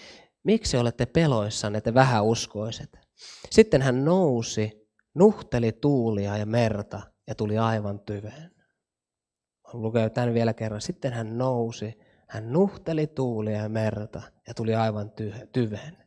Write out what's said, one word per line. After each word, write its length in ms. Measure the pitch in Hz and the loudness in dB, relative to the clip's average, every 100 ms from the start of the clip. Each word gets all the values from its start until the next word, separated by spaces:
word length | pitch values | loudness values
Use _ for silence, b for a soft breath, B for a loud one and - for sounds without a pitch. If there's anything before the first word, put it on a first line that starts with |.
| B B B _ | B B B _
"Miksi 340 | 175 220 - 127 | 0 0 2 0
olette 280 | 120 - 120 | 0 0 0
peloissanne, 760 | 165 160 117 104 - 107 107 | 2 4 2 0 -2 -4 -2
te 120 | 117 | 2
vähäuskoiset?" 1040 | 120 131 113 110 117 - 104 110 - - - _ B B B B | 6 6 4 2 0 -4 -8 -8 -8 -14 -20 _ B B B B
Sitten 300 | - 220 139 | 4 6 4
hän 240 | 127 127 147 | 4 2 2
nousi, 840 | 185 165 117 117 - 107 - _ _ _ | 4 4 2 -2 -4 -4 -6 _ _ _
nuhteli 580 | 147 214 - - 123 113 | 4 6 4 -2 0 0
tuulia 680 | - 147 139 113 104 101 104 | 0 0 2 2 0 -2 -2
ja 80 | 104 | 0
merta 560 | 120 113 101 101 101 - _ - | 2 2 0 -6 -12 -14 _ -12
ja 80 | - | -6
tuli 220 | 107 107 | -2 0
aivan 420 | 113 110 101 101 | 0 0 -4 -8
tyven. 520 | - 104 107 147 170 _ _ _ _ _ _ _ _ _ _ _ - | -8 -10 -10 -16 -20 _ _ _ _ _ _ _ _ _ _ _ -16
Lukee 360 | 117 110 117 110 | -8 -2 0 0
tän 240 | - 120 | 2 2
vielä 200 | 117 113 | 2 2
kerran. 280 | - 110 107 | 0 -4 -6
Sitten 320 | - 175 131 | -8 -6 -6
hän 240 | 120 110 117 | -6 -6 -2
nousi, 600 | 131 123 117 - 107 - b b b | 0 0 -2 -6 -10 -12 b b b
hän 260 | 110 110 | -12 -2
nuhteli 540 | 151 202 - - 156 151 | 2 0 -2 -4 -2 -2
tuulia 500 | - 127 110 107 107 | -2 -2 -2 -2 -4
ja 120 | 107 | -2
merta 520 | 110 110 107 107 - - _ - | -2 -2 -2 -8 -12 -14 _ -16
ja 60 | |
tuli 220 | 113 110 110 | -6 -2 0
aivan 360 | 113 104 104 | 0 -2 -8
tyh-, 360 | - 110 107 - | -10 -10 -12 -6
tyven. 460 | 127 113 101 151 - | -2 -2 -4 -12 -20